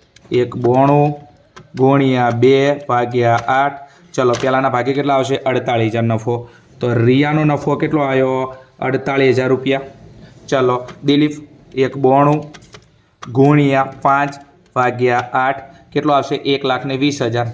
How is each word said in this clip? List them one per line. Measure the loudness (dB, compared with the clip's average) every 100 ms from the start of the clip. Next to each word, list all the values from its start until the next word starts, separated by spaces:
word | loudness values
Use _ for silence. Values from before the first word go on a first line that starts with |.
| _ _ -4
એક | -2 -2 -2
બોણું | 0 2 4 4 2 -2 -12 _ _ -20 -14 0
ગુણ્યા | 2 4 2 2 0
બે | 2 4 4 4 0 -2
ભાગ્યા | -2 -2 0 2 2 0
આઠ. | 0 0 -4 -14 _ _
ચલો, | -2 0 0
પહેલાના | 0 0 0
ભાગે | -2 -2
કેટલા | -2 0 0
આવશે? | 0 -2 -2
અડતાળીસ | -2 -2 0 0
હજાર | 0
નફો. | 0 -2 -2 -6 -8 -20 _ -6
તો | -2
રિયાનો | 0 2 2 2 0 0
નફો | -2 -2 -2
કેટલો | -2 -2
આવ્યો? | 0 0 0 -2 -4 -10 -20 -8
અડતાળીસ | -4 -4 -2 0 2 2
હજાર | 0
રૂપિયા. | 0 0 -4 -6 -18 -20 -20 -20 -20 -4
ચલો, | 0 0 0 -4 -6 0
દિલીપ, | 2 0 -4 -16 -20 -10 -2
એક | -2 0
બોણું | 2 4 4 2 -4 -16 -20 -20 _ _ _ _ -6
ગુણ્યા | 2 4 4 2 2 -2 -2
પાંચ | 0 0 0 -6 -20 _ _ -2
ભાગ્યા | -2 0 0 0 -2
આઠ. | -2 -2 -4 -10 -20 -10
કેટલો | -4 0
આવશે? | 0 0 -4
એક | -2 -2 -2
લાખ | -4 -4
ને | -2
વીસ | -2 -2
હજાર. | -2 -2 -4